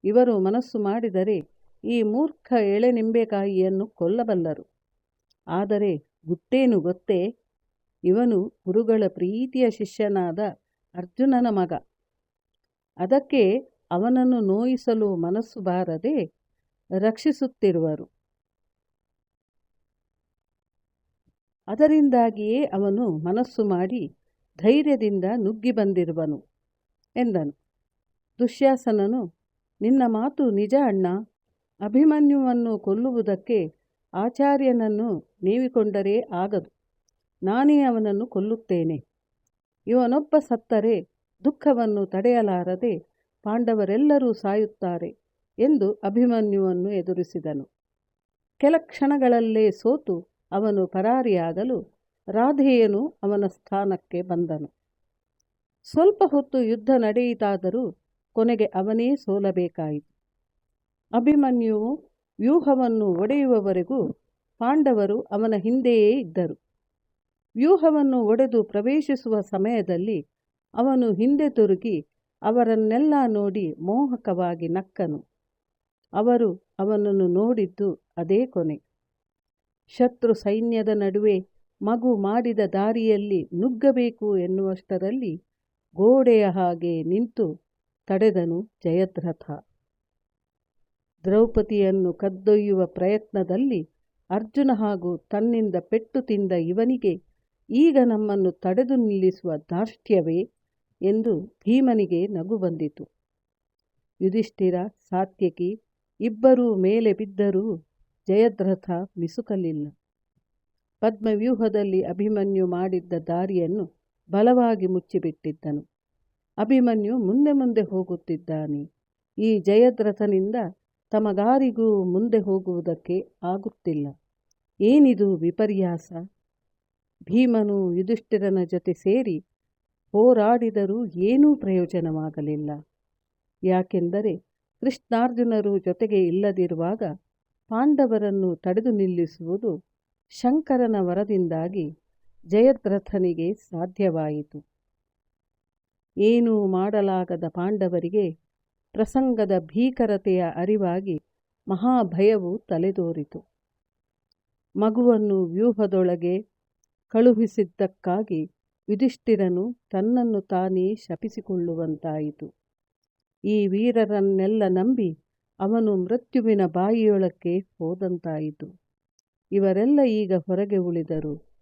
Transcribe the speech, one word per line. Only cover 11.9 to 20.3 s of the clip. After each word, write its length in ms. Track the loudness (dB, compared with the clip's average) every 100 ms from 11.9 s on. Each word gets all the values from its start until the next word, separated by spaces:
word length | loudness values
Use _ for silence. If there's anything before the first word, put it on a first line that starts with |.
| _ _ _ _ _ _ _ _ _ _ -8
ಅದಕ್ಕೆ 600 | 0 0 2 2 2 2 -6 _ _
ಅವನನ್ನು 480 | -4 0 2 2 2
ನೋಯಿಸಲು 760 | 0 0 0 -2 -2 0 0 -2
ಮನಸ್ಸು 460 | -2 -4 -6 -8
ಬಾರದೆ 720 | -4 -2 -4 -4 -2 -2 -4 _ _ _ _ _ _ -2
ರಕ್ಷಿಸುತ್ತಿರುವರು. 1160 | -2 0 -2 -2 -6 _ 0 2 -2 -4 -10 _ _ _ _ _ _ _ _ _ _ _ _ _ _ _ _ _ _ _ _ _ _